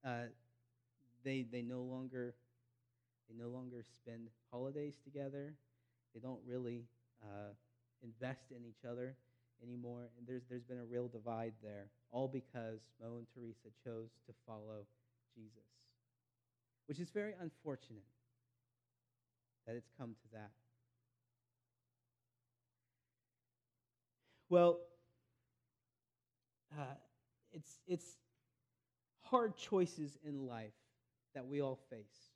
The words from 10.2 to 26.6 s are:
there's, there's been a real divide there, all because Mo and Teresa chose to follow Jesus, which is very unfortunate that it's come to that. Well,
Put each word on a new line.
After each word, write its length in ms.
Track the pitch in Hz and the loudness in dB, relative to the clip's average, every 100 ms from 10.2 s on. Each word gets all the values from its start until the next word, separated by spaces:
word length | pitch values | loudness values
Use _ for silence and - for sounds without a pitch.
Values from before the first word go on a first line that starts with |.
| 120 | -6
there's, 160 | 127 123 | -6 -4
there's 140 | 123 | -8
been 160 | 120 123 | -6 -8
a 60 | |
real 240 | 117 120 123 | -2 0 0
divide 460 | 117 110 113 113 107 | -2 -2 2 0 -2
there, 260 | 107 101 101 _ _ | -8 -8 -10 _ _
all 160 | 120 135 | 2 4
because 500 | 131 123 127 113 110 - _ | 2 -2 -4 -2 -4 -10 _
Mo 140 | 113 117 | -8 -6
and 100 | 117 | -8
Teresa 340 | - 117 113 110 110 | -10 -10 -10 -16 -12
chose 260 | - 113 113 - - | -6 -6 -6 -12 -20
to 40 | 113 - | -20 -12
follow 400 | 110 107 107 104 _ _ _ _ | -10 -8 -10 -10 _ _ _ _
Jesus, 320 | - 107 110 107 _ - _ _ _ _ _ _ _ _ _ - | -18 -18 -18 -20 _ -20 _ _ _ _ _ _ _ _ _ -8
which 140 | 147 | -4
is 100 | 175 | -2
very 240 | 214 208 190 | 0 -2 -2
unfortunate 680 | 170 - 156 131 - 110 101 _ _ _ _ _ _ _ _ _ _ _ _ _ _ _ - | -6 -6 -6 -6 -6 -16 -18 _ _ _ _ _ _ _ _ _ _ _ _ _ _ _ -8
that 80 | |
it's 160 | 120 117 - | -6 -8 -10
come 120 | 123 | -8
to 220 | 110 110 | -8 -14
that. 180 | 110 104 - _ _ _ _ _ _ _ _ _ _ _ _ _ _ _ _ _ _ _ _ _ _ _ _ _ _ _ _ _ _ _ _ _ _ _ _ _ - _ | -14 -14 -16 _ _ _ _ _ _ _ _ _ _ _ _ _ _ _ _ _ _ _ _ _ _ _ _ _ _ _ _ _ _ _ _ _ _ _ _ _ -20 _
Well, 300 | 175 175 175 - - - _ _ _ _ _ _ _ _ _ _ _ _ _ _ _ | 12 12 10 2 -16 -20 _ _ _ _ _ _ _ _ _ _ _ _ _ _ _